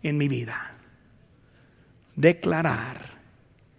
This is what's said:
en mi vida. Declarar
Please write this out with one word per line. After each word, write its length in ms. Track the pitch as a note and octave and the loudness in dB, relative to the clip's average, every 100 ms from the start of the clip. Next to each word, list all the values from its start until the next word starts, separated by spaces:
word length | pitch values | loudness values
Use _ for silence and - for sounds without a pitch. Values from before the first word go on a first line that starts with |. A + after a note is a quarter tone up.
en 160 | D#3+ D3 | 0 0
mi 100 | C#3+ | 0
vida. 480 | B2+ A#2 - - - - - - - - - - - - - - - _ - | 0 -4 -8 -12 -16 -20 -20 -20 -20 -20 -20 -20 -20 -20 -20 -20 -20 _ 4
Declarar 840 | D#3 E3+ - D#3+ E3 A2+ - - - - - - - - - | 4 4 0 0 0 -2 -6 -12 -16 -20 -20 -20 -20 -20 -20